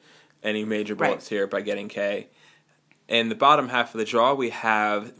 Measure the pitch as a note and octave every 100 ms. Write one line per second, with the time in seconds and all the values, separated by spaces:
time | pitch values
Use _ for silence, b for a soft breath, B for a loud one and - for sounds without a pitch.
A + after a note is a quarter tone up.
0 | b b b b G#2+ G#2+ G#2+ G#2+ G#2 G#2
1 | D3+ - - G#2 G2 G2 G#2 G2+ G#2 G#2
2 | G2+ G2+ F#2 b b b b b _ _
3 | - A#2 A2+ A2 C#3 D3 B2 B2 A#2+ A2+
4 | G#2+ A#2 B2 C3+ A#2 - A2+ G#2+ G#2 G#2
5 | G#2+